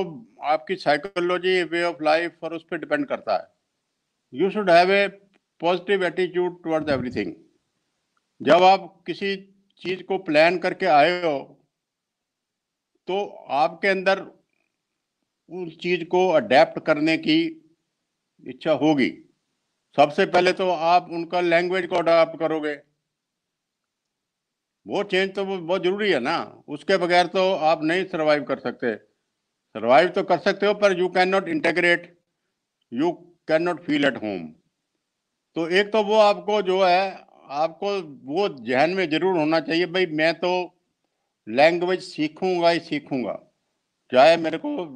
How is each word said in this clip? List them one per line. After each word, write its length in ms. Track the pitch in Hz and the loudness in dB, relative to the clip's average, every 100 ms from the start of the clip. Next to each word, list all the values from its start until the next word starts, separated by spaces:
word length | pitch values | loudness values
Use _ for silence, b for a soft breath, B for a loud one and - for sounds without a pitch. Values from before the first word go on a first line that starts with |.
| 180 143 - - | -2 -8 -20 -10
आपकी 320 | 139 156 156 185 | -2 -2 -2 -4
साइकोलॉजी, 880 | 147 147 196 196 175 180 185 185 | 0 0 -2 -4 -2 -2 0 0
वे 200 | 165 170 | 0 -2
of 180 | 175 156 | -4 -2
life 420 | 151 160 170 156 | 0 0 -2 -8
और 100 | 160 | -10
उस 120 | 165 - | -10 -10
पे 80 | 165 | -10
डिपेंड 280 | 147 147 139 | -4 -4 -4
करता 280 | 117 - 95 | -6 -2 -4
है। 120 | - _ _ _ _ _ _ _ _ | -4 _ _ _ _ _ _ _ _
You 180 | 123 190 | -4 -2
should 160 | 202 190 | -2 4
have 200 | 170 185 | 6 6
a 140 | 196 196 196 _ _ _ - | 4 0 -4 _ _ _ -6
positive 420 | 165 185 185 196 | -2 -2 -2 -2
attitude 540 | 180 160 180 170 180 175 165 | -2 -2 -4 -2 -4 -6 -4
towards 240 | 160 151 | -4 -2
everything। 420 | 135 123 113 95 - _ _ _ _ _ _ _ _ _ - | -4 -4 -6 -6 -8 _ _ _ _ _ _ _ _ _ -6
जब 220 | 127 165 | 2 4
आप 400 | 185 190 180 _ - | 6 4 0 _ -14
किसी 280 | 160 196 196 - _ _ _ | -8 -6 -6 -10 _ _ _
चीज 200 | 175 185 | -10 -8
को 140 | - 190 | -6 -6
प्लान 400 | 185 151 165 180 | -2 2 2 2
करके 280 | 185 175 190 | -4 -4 2
आए 360 | 151 156 180 | 4 4 2
हो, 140 | 175 139 - - _ _ _ _ _ _ _ _ _ _ _ _ _ _ - | -2 -4 -8 -20 _ _ _ _ _ _ _ _ _ _ _ _ _ _ -8
तो 380 | 190 202 - - | -6 -6 -10 -6
आपके 380 | 135 170 175 196 | -2 -2 -2 -2
अंदर 320 | 190 180 156 - - _ _ _ _ _ _ _ _ _ _ - | 0 0 0 -2 -20 _ _ _ _ _ _ _ _ _ _ -16
उस 260 | 180 175 156 | -12 -12 -8
चीज 240 | 175 180 | -4 -4
को 240 | 170 180 185 | 0 0 4
अडैप्ट 500 | 160 107 131 165 - | 2 4 4 4 2
करने 380 | 156 147 156 160 | -2 0 0 0
की 220 | 160 160 165 - _ _ _ _ _ _ _ _ - | 0 0 0 -6 _ _ _ _ _ _ _ _ -20
इच्छा 240 | - 165 | -8 -2
होगी। 380 | 143 151 147 104 - - _ _ _ _ _ _ - | 0 2 2 0 -4 -18 _ _ _ _ _ _ 2
सबसे 280 | 147 147 185 | 4 4 2
पहले 280 | 180 185 | 2 2
तो 160 | 185 185 | 2 -2
आप 380 | 165 165 175 170 | 0 2 2 2
उनका 300 | 170 170 180 | -8 -6 -2
लैंग्वेज 440 | 175 170 180 185 170 | 2 2 2 -2 -2
को 100 | 180 | -2
अडॉप्ट 440 | 165 165 160 156 | 2 4 2 0
करोगे, 360 | 160 156 151 143 _ _ _ _ _ _ _ _ _ _ _ _ _ _ _ _ _ _ _ _ 98 | -4 -4 -6 -8 _ _ _ _ _ _ _ _ _ _ _ _ _ _ _ _ _ _ _ _ -8
वो 180 | 147 | -6
चेंज 300 | 202 185 190 196 | -2 -2 -2 -4
तो 100 | 196 | -6
वो 120 | 190 | -6
बहुत 260 | 160 190 | -4 -2
जरूरी 280 | 175 202 208 | -2 -2 0
है 80 | 151 | 0
ना, 440 | 123 160 110 - - | 0 -4 -6 -14 -14
उसके 300 | 147 - 190 | -10 -2 0
बगैर 300 | 175 175 170 | 2 2 2
तो 240 | 190 185 | 2 0
आप 300 | 185 156 160 | 2 0 0
नहीं 220 | 156 180 185 | 0 -2 -4
सर्वाइव 380 | 170 151 147 | -2 2 2
कर 160 | 131 131 | 0 -6
सकते। 360 | 123 117 123 104 _ _ _ _ _ _ _ 110 | -6 -6 -6 -6 _ _ _ _ _ _ _ -4
सर्वाइव 340 | 113 135 175 | 4 6 4
तो 140 | 185 | 0
कर 140 | 185 - | -2 0
सकते 280 | 214 175 202 | 0 0 0
हो 80 | |
पर 200 | 202 202 175 | 2 0 0
you 100 | 180 180 | -2 0
cannot 340 | 185 190 170 | 0 0 -2
integrate, 560 | 160 156 165 175 175 - _ _ _ _ _ _ _ _ | -2 -2 0 2 0 -2 _ _ _ _ _ _ _ _
you 200 | 120 165 - - _ - | -4 -4 -4 -10 _ -2
cannot 300 | 160 175 165 - | 0 0 -4 -2
feel 200 | 147 139 | 0 0
at 160 | 113 | -2
home। 220 | 107 95 80 80 _ _ _ _ _ _ _ _ _ - | -6 -8 -10 -18 _ _ _ _ _ _ _ _ _ -8
तो 120 | 165 | -2
एक 220 | 180 202 | 0 0
तो 120 | 220 | 0
वो 140 | 202 214 | 0 4
आपको 420 | 208 196 175 214 | 4 2 -2 -2
जो 220 | 190 185 | 0 2
है, 420 | 185 180 196 175 - _ 82 | 2 2 0 -6 -20 _ -10
आपको 420 | 139 165 160 202 202 160 131 123 | -4 -4 -4 -6 -6 -8 -14 -8
वो 140 | 160 202 143 113 | -4 -4 -4 -2
जहन 240 | 127 160 | 2 2
में 200 | 190 175 | 0 -2
जरूर 280 | 156 180 180 | -2 0 0
होना 220 | 151 165 | 0 0
चाहिए, 260 | 156 165 175 | 0 -2 -2
भाई 200 | 180 185 | -2 -2
मैं 280 | 151 160 | 0 0
तो 160 | 165 180 180 175 _ _ _ _ _ _ _ - | 0 -2 -2 -4 _ _ _ _ _ _ _ -6
लैंग्वेज 540 | 117 156 175 175 185 | 4 4 4 -2 -4
सीखूंगा 680 | - - 151 - 190 180 170 | -6 -6 -6 -4 -4 0 2
ही 100 | 170 | 0
सीखूंगा, 580 | 160 147 147 135 107 - _ _ _ _ _ _ _ | -2 -8 -6 -6 -6 -8 _ _ _ _ _ _ _
चाहे 260 | 127 147 170 | 4 6 6
मेरे 200 | 160 160 | 0 -6
को 140 | 294 - 165 | -6 -8 -10